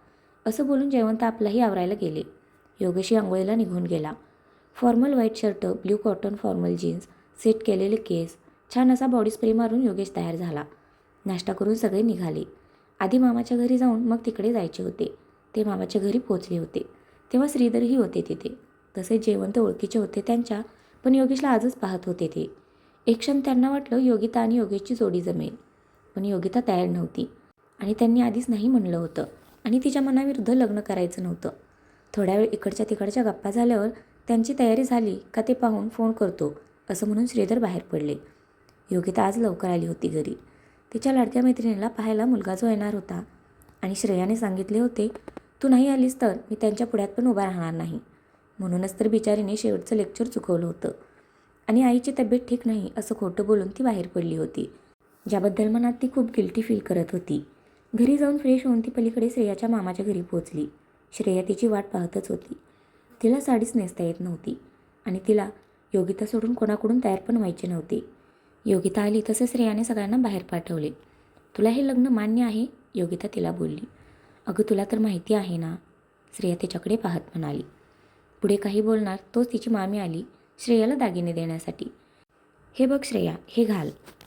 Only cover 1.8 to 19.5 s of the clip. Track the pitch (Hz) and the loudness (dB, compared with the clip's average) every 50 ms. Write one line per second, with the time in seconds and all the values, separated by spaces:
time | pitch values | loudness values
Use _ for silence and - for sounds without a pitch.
1.8 | 180 180 208 208 196 165 151 156 - - - _ _ _ _ _ _ _ _ - | 0 -2 -2 -2 -4 -4 -4 -6 -8 -10 -14 _ _ _ _ _ _ _ _ -4
2.8 | 196 185 175 185 190 - 233 220 208 185 185 185 190 196 220 226 220 180 180 180 | -2 -2 0 0 0 2 2 2 2 2 0 0 0 0 0 0 0 0 -2 -2
3.8 | 180 170 170 160 151 151 - - - _ _ _ _ _ _ _ _ _ _ - | -2 -2 -2 -2 -4 -4 -8 -12 -16 _ _ _ _ _ _ _ _ _ _ 0
4.8 | 247 240 196 226 254 285 277 254 226 220 220 - - 208 196 - - 185 190 - | 2 4 4 4 4 4 4 2 2 2 0 0 -2 -2 -2 -2 -2 -4 -4 -2
5.8 | - 185 208 208 - 220 190 - - 202 208 208 - 208 185 180 175 175 175 170 | -2 -2 0 0 0 -2 -2 -2 -4 -6 -6 -4 -4 -2 -2 0 0 0 0 -2
6.8 | 175 170 165 175 - - - _ _ _ _ - - 226 220 220 - - 196 185 | -2 -4 -4 -6 -8 -14 -20 _ _ _ _ -2 2 2 2 2 2 -2 0 0
7.8 | 190 202 214 220 220 - 180 170 165 165 - - _ _ _ _ _ - - 247 | 0 0 0 -2 -2 -2 -4 -4 -4 -6 -10 -18 _ _ _ _ _ -6 0 2
8.8 | 254 254 254 247 262 262 247 240 214 220 220 - - 220 220 226 233 226 220 247 | 4 4 4 4 2 2 2 2 2 0 0 0 0 2 2 2 2 0 0 0
9.8 | 262 226 185 190 196 190 - 185 175 170 165 165 180 170 151 147 151 - - _ | 0 0 0 -2 -4 -6 -4 -6 -4 -4 -4 -6 -6 -6 -6 -6 -8 -10 -14 _
10.8 | _ _ _ _ _ _ _ _ - 196 185 180 - - 190 - 196 208 220 220 | _ _ _ _ _ _ _ _ -6 -6 -6 -4 -4 -6 -4 -2 0 0 0 0
11.8 | 220 208 190 196 220 233 202 175 180 165 156 156 160 - - - _ _ _ _ | 0 0 0 2 2 2 0 0 -2 -4 -4 -6 -6 -10 -12 -20 _ _ _ _
12.8 | _ _ _ - 190 190 254 254 254 247 233 233 240 - 247 240 240 247 254 247 | _ _ _ -4 -2 2 4 4 4 4 4 2 0 0 0 0 2 2 2 4
13.8 | 254 254 226 220 240 233 226 226 - 240 220 - 190 226 240 220 180 165 - - | 4 4 2 2 2 0 0 0 -2 -4 -4 -2 0 0 0 0 -2 -4 -4 -6
14.8 | 185 185 180 - - - - - _ _ _ _ _ _ - 220 214 214 196 185 | -6 -6 -4 -4 -6 -6 -6 -12 _ _ _ _ _ _ -2 -2 -2 0 -2 -2
15.8 | 185 180 - 208 196 202 202 247 254 - 202 180 - - 180 170 165 - - - | -2 -2 -2 0 0 2 0 0 0 0 -2 -2 -2 -4 -4 -4 -4 -4 -6 -8
16.8 | - - - _ _ _ _ _ _ - - 247 277 294 294 269 247 233 226 233 | -8 -10 -14 _ _ _ _ _ _ 0 2 2 2 2 2 2 2 4 4 2
17.8 | 240 233 262 262 214 175 175 175 - - - - - - - - - _ _ _ | 2 2 4 2 2 2 0 -4 -4 -4 -6 -8 -8 -10 -12 -14 -20 _ _ _
18.8 | _ _ - 190 185 - 226 220 220 220 208 196 190 190 | _ _ -12 -8 -4 0 0 0 2 2 0 0 0 0